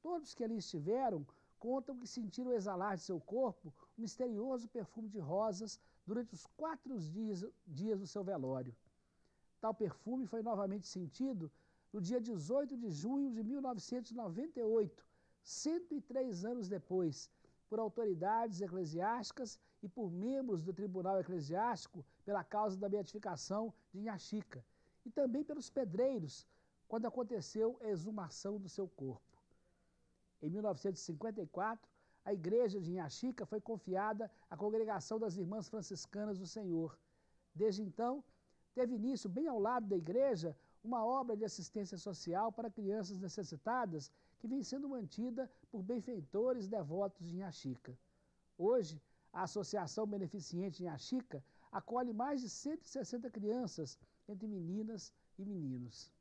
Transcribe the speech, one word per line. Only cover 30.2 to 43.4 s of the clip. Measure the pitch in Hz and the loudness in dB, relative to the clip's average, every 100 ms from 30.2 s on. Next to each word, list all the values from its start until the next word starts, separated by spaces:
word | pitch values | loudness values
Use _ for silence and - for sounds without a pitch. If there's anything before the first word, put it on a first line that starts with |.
| _ _ | _ _
Em | 151 | -2
mil | 190 | 0
novecentos | 214 165 202 175 | 0 0 -2 -2
e | |
cinquenta | - 151 226 214 | -6 -4 -4 -4
e | 165 | -6
quatro, | 180 208 226 - _ _ _ | -2 -2 -2 -10 _ _ _
a | - | -2
igreja | 202 165 226 233 196 | 0 4 6 6 2
de | 165 | 0
Inha | 180 151 | -2 -2
Chica | - 254 247 | -2 -2 -2
foi | 180 214 | -4 -4
confiada | 214 214 - 185 208 208 220 - - | -2 -6 0 2 2 0 -4 -8 -14
à | 160 | -2
Congregação | 208 220 220 196 - 220 | 2 2 2 0 0 0
das | 220 175 | 0 0
Irmãs | 175 214 180 | 0 -2 -2
Franciscanas | 220 165 190 - 202 214 190 | -6 -4 -8 -6 -4 -2 -2
do | |
Senhor. | 185 220 196 165 160 - _ _ _ _ _ | -4 -4 2 2 2 -4 _ _ _ _ _
Desde | 160 214 190 | 4 4 4
então, | 202 - 240 277 - - _ _ _ | -2 0 0 0 -6 -20 _ _ _
teve | 247 247 | 2 2
início, | 240 233 262 226 | 4 2 2 0
bem | 190 320 | 0 2
ao | 233 | 4
lado | 208 247 208 | 4 4 4
da | |
igreja, | 190 160 233 277 196 165 143 - - | 2 4 4 6 4 0 -4 -14 -10
uma | 220 247 | 0 2
obra | 220 262 247 208 | 4 4 2 0
de | |
assistência | 220 - 165 214 190 180 | 0 -2 -4 -4 -4 -4
social | 208 165 - 175 226 | -6 -4 0 2 2
para | 214 233 | 0 -6
crianças | 208 196 214 185 190 | -2 0 0 -2 -4
necessitadas | 185 214 | -4 -4